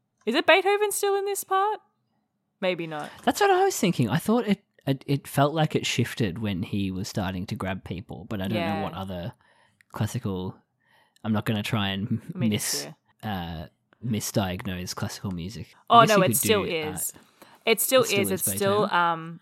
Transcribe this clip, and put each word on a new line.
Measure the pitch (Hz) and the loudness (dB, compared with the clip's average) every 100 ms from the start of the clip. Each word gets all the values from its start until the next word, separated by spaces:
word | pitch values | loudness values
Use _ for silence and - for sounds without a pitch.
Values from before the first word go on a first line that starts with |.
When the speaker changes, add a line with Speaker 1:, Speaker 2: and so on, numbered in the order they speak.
| _ _ - | _ _ -2
Speaker 1:
Is | 262 | 0
it | 349 | 4
Beethoven | 349 370 403 415 | 4 4 2 0
still | - 403 392 | 0 0 0
in | 403 | -2
this | 392 | -6
part? | - 381 403 415 _ _ _ _ _ _ _ - | -2 0 0 -4 _ _ _ _ _ _ _ -4
Maybe | 185 175 165 | -2 -2 -6
not. | 151 151 - | -8 -10 -2
Speaker 2:
That's | - 233 | 0 4
what | 403 | 4
I | 359 392 | 6 4
was | - | 2
thinking. | 190 - 117 | 0 2 2
I | 165 | 0
thought | - 233 208 | 2 2 2
it, | 196 _ _ - | -2 _ _ -4
it, | 135 - | -4 -2
it | 139 - | -4 -2
felt | - 147 160 | 2 2 2
like | 151 - | 0 0
it | - | -2
shifted | - 117 - 107 85 | 0 -2 0 -2 -2
when | 107 92 | -2 -2
he | 101 104 98 | -2 -2 -2
was | 92 101 | -4 -6
starting | - 92 95 98 | -4 -4 -4 -6
to | 110 | -4
grab | 95 95 | -4 -6
people, | - 85 - - - | -8 -10 -10 -12 -8
but | 208 | -6
I | 190 | -2
don't | 175 | -2
Speaker 1:
Yeah. | 165 160 | -2 -4
Speaker 2:
know | |
what | 156 | -6
other | 170 190 180 170 - _ _ _ _ _ | -6 -8 -8 -10 -12 _ _ _ _ _
classical. | - 107 123 107 92 92 - _ _ _ _ _ _ | -4 -4 -4 -4 -4 -6 -10 _ _ _ _ _ _
I'm | 107 | -2
not | 104 110 | -2 0
gonna | 107 | -2
try | 107 113 98 | -2 -2 0
and | 98 110 113 - 175 | -2 -2 -4 -6 -2
Speaker 1:
Me | 113 | 0
Speaker 2:
mis-, | 104 - - 147 - _ _ | 0 -2 -4 -6 -14 _ _
Speaker 1:
neither. | 107 95 85 80 | -8 -6 -6 -10
Speaker 2:
uh, | 76 _ _ _ 120 | -12 _ _ _ -4
misdiagnose | 107 - 123 95 92 98 90 90 - | -4 -2 -2 -2 -2 -6 -6 -8 -6
classical | 101 - 107 | -8 -6 -8
music. | 87 82 - - - - | -6 -8 -10 -14 -10 6
Speaker 1:
Oh, | 233 | 8
Speaker 2:
I | 220 | 8
guess | |
Speaker 1:
no, | 208 | 6
Speaker 2:
you | |
Speaker 1:
it | 185 | 4
Speaker 2:
could | 208 | 2
Speaker 1:
still | 208 208 | 2 2
Speaker 2:
do, | - | 0
uh, | - 156 | -4 -4
Speaker 1:
is. | 160 - - _ _ - - - | -6 -8 -10 _ _ -20 -6 0
It | 220 | 2
still | - 262 | 4 4
Speaker 2:
it | 233 | 4
still | 202 | 2
Speaker 1:
is. | 196 | 0
Speaker 2:
is | 185 - | 0 -2
Speaker 1:
It's | 196 | 0
still, | 196 202 | 2 2
Speaker 2:
Beethoven? | 208 175 | 2 2
Speaker 1:
um, | 170 165 165 170 | 2 0 -6 -10